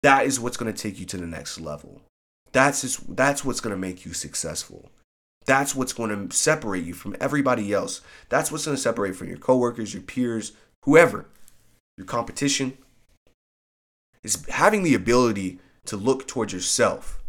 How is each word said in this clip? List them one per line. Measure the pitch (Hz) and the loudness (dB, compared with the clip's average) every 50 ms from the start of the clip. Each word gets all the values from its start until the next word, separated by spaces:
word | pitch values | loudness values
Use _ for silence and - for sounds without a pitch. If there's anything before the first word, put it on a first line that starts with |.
That | - 139 139 139 - | 8 8 6 6 4
is | - 277 120 | 2 0 -2
what's | 113 - - | -4 -6 -4
gonna | - 117 110 | -4 -6 -6
take | 104 - - 107 95 110 | -6 -4 -8 -8 -8 -8
you | 95 | -12
to | - - | -10 -8
the | 90 85 | -8 -8
next | 82 82 73 - - - - | -8 -10 -10 -10 -10 -12 -10
level. | 80 78 73 73 - - - - _ _ _ _ _ _ _ _ _ _ | -10 -10 -10 -10 -14 -20 -20 -20 _ _ _ _ _ _ _ _ _ _
That's | - 127 135 143 139 - | 4 4 4 4 4 0
just, | - 123 - - - - 90 | -4 -4 -6 -6 -6 -8 0
that's | - 131 143 143 139 - | 2 2 2 2 0 -2
what's | 131 117 - | -4 -4 -2
gonna | - 113 101 | -4 -6 -4
make | 92 95 92 92 - - | -4 -6 -6 -8 -10 -12
you | 87 | -10
successful. | 82 - - 73 - - - 78 78 - - - - - - - _ _ _ _ _ _ _ _ _ _ _ | -10 -10 -10 -8 -8 -6 -6 -6 -6 -8 -10 -10 -16 -20 -20 -20 _ _ _ _ _ _ _ _ _ _ _
That's | - 135 139 143 139 - | 2 4 4 4 0 -2
what's | 135 127 127 | -2 -4 -4
gonna | - - 117 107 104 101 98 92 | -2 -4 -4 -2 -2 -4 -6 -2
separate | - - - - - - 123 107 95 90 82 | -2 0 2 2 2 2 -2 -4 -4 -4 -4
you | 82 87 | -6 -10
from | - - 101 - - | -10 -10 -12 -6 -4
everybody | - 135 143 143 139 131 123 113 104 101 | -2 0 0 2 2 2 2 2 0 0
else. | 104 95 87 85 - - - - - - - _ | 0 -2 -2 -4 -8 -12 -14 -20 -20 -20 -6 _
That's | 127 143 156 - | 0 0 0 0
what's | 151 151 - | -4 -4 -4
gonna | 156 139 | -4 -4
separate | 127 - 117 - - 101 95 90 | 0 0 -2 0 0 -2 -2 -2
from | - - - | -6 -10 -10
your | - - | -10 -4
coworkers, | - - 131 127 123 120 117 113 110 95 95 | 2 2 4 4 4 2 0 -2 -6 -6 -8
your | 95 | -10
peers, | - - - 127 123 120 113 113 104 - - - _ _ _ _ - | -12 -6 -2 -2 0 0 0 -2 -4 -6 -14 -18 _ _ _ _ 2
whoever, | 139 151 160 175 - - - - - - - - - - _ _ _ _ _ _ _ _ | 8 8 8 8 8 4 -6 -10 -12 -20 -20 -20 -20 -20 _ _ _ _ _ _ _ _
your | - 95 | -18 -10
competition. | - - 117 110 - - - 143 139 139 - 135 131 135 - _ _ _ _ _ _ _ _ _ _ _ _ _ _ _ _ _ _ _ _ _ _ _ _ _ _ _ _ | -6 -6 -6 -6 -6 -4 -2 0 0 0 0 -2 -4 -6 -12 _ _ _ _ _ _ _ _ _ _ _ _ _ _ _ _ _ _ _ _ _ _ _ _ _ _ _ _
Is | - 110 - 147 151 - | -4 -4 -4 -4 -4 -6
having | - - 156 202 214 208 | 0 4 4 6 6 4
the | 185 165 127 | 4 4 4
ability | 107 90 110 120 123 123 117 107 101 95 90 90 - _ _ _ _ _ | 4 4 4 4 6 6 4 2 0 -4 -6 -6 -8 _ _ _ _ _
to | - 113 | -10 -8
look | 98 101 123 131 135 135 - | -2 0 0 0 0 -4 -8
towards | - 127 110 101 | -4 -4 -4 -4
yourself | 95 90 92 - - - 117 95 - - - - - - - | -4 -6 -2 -2 2 2 2 2 2 -2 -6 -6 -6 -6 -6